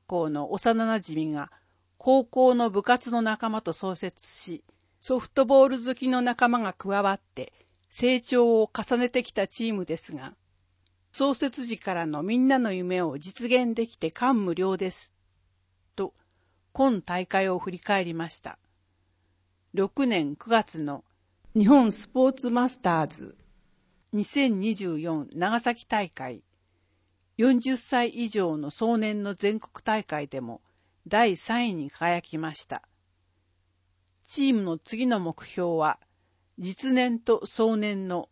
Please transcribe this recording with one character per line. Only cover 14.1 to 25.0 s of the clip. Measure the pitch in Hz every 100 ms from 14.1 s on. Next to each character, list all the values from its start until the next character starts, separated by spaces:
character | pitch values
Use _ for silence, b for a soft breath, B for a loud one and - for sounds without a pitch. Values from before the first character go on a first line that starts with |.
感 | - 254 240
無 | 185
量 | 165 190 180
で | 185
す、 | - - _ _ _ _ _ _ _ _ -
と、 | 190 - _ _ _ _ _
今 | - 269 202
大 | - 180 180
会 | 190 190
を | 185
振 | 190
り | 175
返 | - 196
り | 175
ま | 165 165
し | -
た。 | - - _ _ _ _ _ _ _ _ _ _ _
六 | 185 196 - 262
年 | 190 143 151
九 | 226
月 | 226 - 160
の | 147 139 - _ _ _ - 214
日 | 208
本 | 285 226
ス | - -
ポ | 254 262
ー |
ツ | 269 247
マ | 240 254
ス | -
タ | 185 165
ー | 147
ズ | - - - _ _ _ _ _ _ _
二 | 208
千 | 202 277 269 196
二 | 214
十 | 202 185
四 | 156